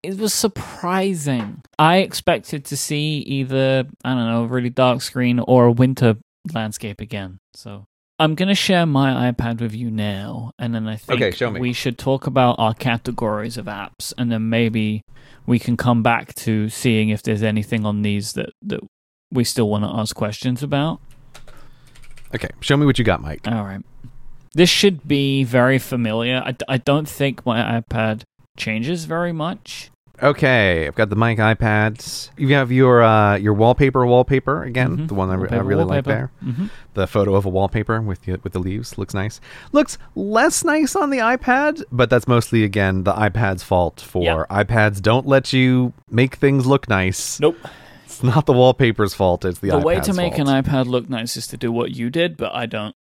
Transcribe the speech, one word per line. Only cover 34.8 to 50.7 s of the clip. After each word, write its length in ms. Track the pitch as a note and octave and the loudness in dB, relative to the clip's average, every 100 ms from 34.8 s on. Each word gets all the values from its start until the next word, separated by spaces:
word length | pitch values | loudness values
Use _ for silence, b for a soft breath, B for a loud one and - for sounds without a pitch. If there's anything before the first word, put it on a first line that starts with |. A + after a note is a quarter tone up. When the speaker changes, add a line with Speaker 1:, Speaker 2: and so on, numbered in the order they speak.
| B2+ - | -2 -2
Speaker 1:
Mm-hmm. 100 | D#3 | -4
Speaker 2:
the 60 | |
one 160 | G2 F#2+ | -2 0
I 60 | F#2 | 0
re-, 60 | F#2 | -2
I 80 | A#2 | -2
Speaker 1:
Wallpaper 60 | |
Speaker 2:
really 200 | - G2+ | 0 0
like 220 | - C#3+ C3+ | 2 0 0
Speaker 1:
wallpaper. 240 | A#2 C3 - | -2 -4 -8
Speaker 2:
there. 80 | C3+ | -8
Speaker 1:
Mm-hmm. 140 | B2 G3+ B B - | -6 -6 B B -4
Speaker 2:
The 100 | F#2 | 0
photo 300 | G#2+ G2+ G2 | 2 4 2
of 100 | G2 | 2
a 40 | |
wallpaper 520 | F#2 G2 A2 G#2+ A2+ | 0 0 -2 -2 -2
with 220 | A2 F#2 | -2 -6
the, 140 | - F#2 | -6 -8
with 100 | - | -6
the 60 | F#2+ | -6
leaves 380 | F2+ G2+ A#2+ - | -6 -6 -10 -10
looks 160 | G2 | -6
nice. 260 | G2+ G2+ - B B B | -4 -6 -8 B B B
Looks 260 | C#4+ D4+ - b - | 0 0 -6 b -8
less 480 | G3 A3 D4+ - | -2 2 2 2
nice 320 | E4+ D4+ C#4 F#4+ | 0 0 0 0
on 160 | D4 | -2
the 80 | C4+ | 0
iPad, 640 | A3+ B3 - B3+ D4 D4 - | 0 0 0 2 0 -2 -6
but 180 | B2 A#2+ | 0 4
that's 180 | B2 A#2 | 4 4
mostly, 360 | A#2+ - A#2 | 2 4 0
again, 400 | G#2+ G#2 G2 F#2+ | 2 2 2 2
the 100 | F#2+ | 0
iPad's 480 | F#2 G#2+ G#2 G2+ F#2 | 0 0 0 -2 -2
fault 400 | - F#2 E2+ - | 0 0 0 -4
for 220 | - F#2 | -8 -2
Speaker 1:
Yep. 260 | F2 D#2+ D#2 G2+ G2+ | 0 0 -2 0 2
Speaker 2:
iPads 340 | A#2 G#2+ G2+ | 2 2 2
don't 240 | G2 A#2+ C3+ | 2 2 4
let 260 | C3+ C3 | 2 4
you 400 | C3 B2+ B2+ B2 - _ | 2 4 4 0 -4 _
make 260 | A2+ C3 - | 0 0 2
things 280 | C#3 C#3 B2+ | 2 4 4
look 240 | C#3 - | 2 2
nice. 500 | G2 F#2 F#2+ - - | 0 2 -2 -6 0
Speaker 1:
Nope. 180 | D3+ - B B B B B | 0 0 B B B B B
Speaker 2:
It's 180 | - | -2
not 240 | B2 B2 D3 | 2 2 4
the 60 | |
wallpaper's 600 | B2 B2+ B2+ B2 A2 G2+ | 6 6 6 2 2 -2
fault, 320 | - F#2+ F2 F#2+ | 2 0 2 -2
it's 140 | F2 | -4
the 100 | G2 | 0
Speaker 1:
The 80 | C#3+ | 0
way 200 | D3+ - | 2 0
Speaker 2:
iPad's 100 | - | 0
Speaker 1:
to 60 | |
make 220 | F#3 F3 - | 0 -2 0
Speaker 2:
fault. 100 | C#3 | 0
Speaker 1:
an 140 | C3+ | 2
iPad 240 | C3 | 2